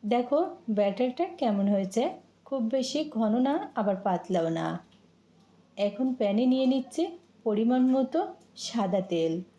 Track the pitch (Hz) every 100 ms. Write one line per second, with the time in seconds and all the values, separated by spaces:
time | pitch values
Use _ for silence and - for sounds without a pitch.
0 | 214 240 240 294 359 - - 208 202 190
1 | 254 254 359 359 247 202 202 202 190 208
2 | 294 370 - _ - 269 226 269 254 294
3 | 311 220 220 226 262 311 415 - 202 190
4 | 202 180 - 180 165 165 165 170 - -
5 | _ _ _ _ _ _ _ - 202 202
6 | 262 254 202 202 254 262 262 269 262 -
7 | 359 - _ _ - 214 226 254 254 262
8 | 262 320 403 - _ - - 226 196 190
9 | 185 170 160 165 180